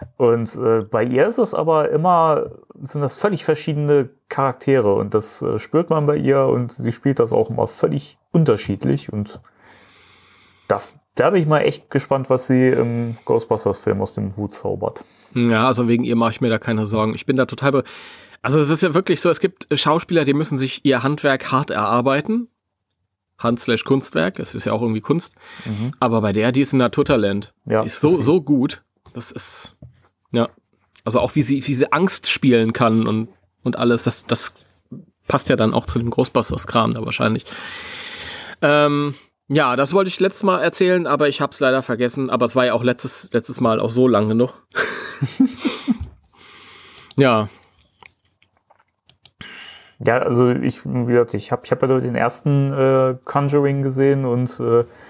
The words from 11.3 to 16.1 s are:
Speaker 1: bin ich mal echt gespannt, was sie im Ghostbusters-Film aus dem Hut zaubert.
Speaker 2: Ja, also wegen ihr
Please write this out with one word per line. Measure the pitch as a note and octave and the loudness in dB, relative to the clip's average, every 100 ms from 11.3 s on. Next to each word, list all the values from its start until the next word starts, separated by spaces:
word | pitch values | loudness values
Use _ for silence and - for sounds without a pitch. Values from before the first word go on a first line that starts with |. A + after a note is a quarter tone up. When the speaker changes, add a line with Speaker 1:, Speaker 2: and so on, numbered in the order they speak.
Speaker 1:
bin | F#3+ | 2
ich | D3+ | 2
mal | D3+ | 2
echt | - - - | 2 -2 -4
gespannt, | C3+ - C3+ B2+ | -4 0 -2 0
was | C3 - | 0 2
sie | B2+ B2+ | 4 4
im | B2+ A#2+ A#2 A#2 A2+ | 4 0 -2 -4 -6
Ghostbusters-Film | - A2+ - G#2+ G2+ G2 G#2+ G2 | -2 -2 0 -2 0 -2 -2 -2
aus | G2 | -4
dem | - G2+ G2+ | -6 -8 -6
Hut | G2+ | -10
zaubert. | - G2+ G2 G2+ - - _ _ | -8 -8 -6 -6 -8 -16 _ _
Speaker 2:
Ja, | A#2+ A#2+ A2 A2+ | -2 0 2 2
also | A#2+ A#2 | 0 2
wegen | A#2 | 0
ihr | A#2+ | 0